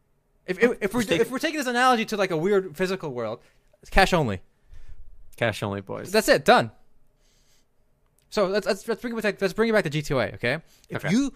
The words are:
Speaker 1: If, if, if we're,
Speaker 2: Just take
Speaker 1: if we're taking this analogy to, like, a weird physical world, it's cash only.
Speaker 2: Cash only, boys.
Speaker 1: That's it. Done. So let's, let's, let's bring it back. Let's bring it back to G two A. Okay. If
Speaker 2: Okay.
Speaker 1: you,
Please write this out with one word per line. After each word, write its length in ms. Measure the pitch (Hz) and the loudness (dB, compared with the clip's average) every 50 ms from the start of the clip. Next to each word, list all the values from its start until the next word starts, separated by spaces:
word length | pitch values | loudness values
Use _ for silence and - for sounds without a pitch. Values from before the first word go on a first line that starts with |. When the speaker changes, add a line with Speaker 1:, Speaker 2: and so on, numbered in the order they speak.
| _ _ _ _ _ _ _ _ _ | _ _ _ _ _ _ _ _ _
Speaker 1:
If, 140 | - 180 - 226 | -10 0 2 2
if, 140 | 247 220 - | 2 2 0
if 140 | 208 196 208 | -4 -2 -2
we're, 80 | 247 | -2
Speaker 2:
Just 80 | 220 185 | 0 0
take 100 | - 165 | 2 2
Speaker 1:
if 80 | 226 226 | 2 0
we're 80 | 247 262 | 0 -4
taking 180 | - 320 302 | -4 -2 -2
this 100 | 311 254 | -2 -4
analogy 380 | 254 240 240 254 254 254 226 226 | -2 0 2 4 4 4 2 0
to, 100 | - 220 | -2 -2
like, 160 | 202 196 - | -2 -2 0
a 60 | 175 | 0
weird 400 | 151 165 202 208 190 190 180 147 | 0 2 2 2 2 2 0 -4
physical 340 | - 185 180 190 - - 151 | -4 -4 -2 -2 -6 -6 -8
world, 300 | 123 120 117 107 113 - - _ _ _ _ _ _ _ | -6 -6 -6 -6 -6 -10 -12 _ _ _ _ _ _ _
it's 80 | - - | -18 2
cash 240 | - 208 190 - 190 | 6 6 6 6 4
only. 260 | 170 143 110 98 90 - _ _ _ _ _ - - - - - - - - - - - - - | 2 2 0 -2 -4 -8 _ _ _ _ _ -16 -14 -12 -12 -12 -12 -12 -14 -14 -16 -18 -18 -6
Speaker 2:
Cash 260 | - 117 113 101 - | -2 -2 -2 -2 -2
only, 200 | 110 104 98 101 | -4 -4 -4 -6
boys. 280 | 98 - 113 107 107 - | -6 -8 -10 -10 -8 0
Speaker 1:
That's 200 | 185 220 - - | 0 2 4 4
it. 160 | 254 156 - | 4 4 6
Done. 260 | - 240 - 127 107 - - - - - - - _ _ _ _ _ _ _ _ _ _ _ _ _ _ _ _ _ _ _ _ _ _ _ _ _ | 6 6 6 4 0 -6 -16 -20 -20 -20 -20 -20 _ _ _ _ _ _ _ _ _ _ _ _ _ _ _ _ _ _ _ _ _ _ _ _ _
So 180 | - 214 196 | -2 0 0
let's, 180 | 175 196 214 208 | 2 0 -2 0
let's, 200 | - 202 190 - | -2 -4 -4 -4
let's 140 | 233 220 - | -6 -6 -6
bring 160 | - - 233 | -6 -8 -6
it 40 | 226 208 | -2 -2
back. 180 | 208 190 - | -4 -2 -2
Let's 120 | 196 190 170 | -4 -2 0
bring 160 | 208 - - | 0 0 2
it 20 | 214 | 2
back 120 | 208 - | 2 2
to 40 | 160 | 0
G 120 | 139 156 | -2 -4
two 180 | 147 - 147 131 | -2 -2 0 0
A. 140 | 107 - - | 0 -2 -4
Okay. 240 | 98 - 120 139 165 - _ _ _ _ _ | -4 -2 -2 -2 -4 -6 _ _ _ _ _
If 160 | - 123 - | -10 -6 -2
Speaker 2:
Okay. 40 | 101 185 | 0 0
Speaker 1:
you, 200 | 247 277 262 - | 2 0 0 -6